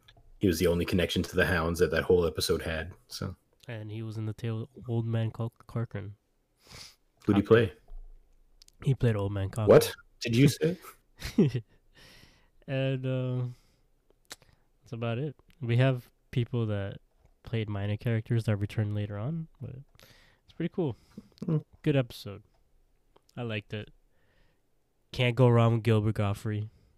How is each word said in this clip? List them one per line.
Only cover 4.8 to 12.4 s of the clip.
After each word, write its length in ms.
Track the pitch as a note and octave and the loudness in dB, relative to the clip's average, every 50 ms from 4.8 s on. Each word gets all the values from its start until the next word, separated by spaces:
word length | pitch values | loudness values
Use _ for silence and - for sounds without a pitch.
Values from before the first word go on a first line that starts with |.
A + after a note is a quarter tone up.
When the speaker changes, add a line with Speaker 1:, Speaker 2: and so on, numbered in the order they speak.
| G2 B2 | -8 -4
Speaker 2:
Old 160 | A#2 A#2 A2+ | -2 -2 -2
Man 240 | A2+ A2+ A2+ A2+ A2 | 0 0 0 0 -2
Cal-, 220 | - - A2+ A2+ - _ - | -4 -6 -8 -8 -10 _ -16
Corcoran. 480 | - - A#2 A2+ - - G#2 G2+ G2+ G2+ _ _ _ _ _ _ _ _ _ _ - - - - - - _ _ _ _ _ - | -10 -8 -6 -6 -6 -8 -10 -10 -12 -14 _ _ _ _ _ _ _ _ _ _ -20 -20 -20 -20 -20 -20 _ _ _ _ _ 0
Speaker 1:
Who'd 100 | - G2+ | 2 2
he 60 | G2+ G2 | 4 4
Speaker 2:
Cochran. 240 | - A2 A#2 A#2 G#2 | 6 6 6 4 2
Speaker 1:
play? 40 | - _ _ - - - - - - - _ _ _ _ _ _ _ - - _ _ - - | -4 _ _ -18 -16 -16 -16 -18 -20 -20 _ _ _ _ _ _ _ -20 -20 _ _ -6 -2
Speaker 2:
He 100 | D3 C3 | -2 0
played 220 | - - A#2+ A2 | 2 2 0 2
Old 160 | G2+ G2+ G2 G#2 | 0 -2 -2 -2
Man 180 | G2+ F#2+ F#2+ | -4 -4 -4
Cochran. 180 | - - G#2+ G2+ | -4 2 6 8
Speaker 1:
What 240 | G#2+ D3 - - - - - _ _ - - | 8 8 8 4 -4 -10 -18 _ _ -8 -4
did 120 | A#2 A2+ | 0 4
you 140 | A#2+ C#3 D3 | 6 6 6
say? 300 | - - D3+ E3 F3+ - - - - _ _ _ _ - - - - | 4 2 -2 -2 -2 -4 -10 -18 -20 _ _ _ _ -14 -12 -2 2
Speaker 2:
<laughs> 260 | - F3+ C3 - B2 - _ _ _ _ _ _ - - - - - - - _ _ | 2 4 4 2 -2 -8 _ _ _ _ _ _ -20 -20 -20 -20 -20 -20 -20 _ _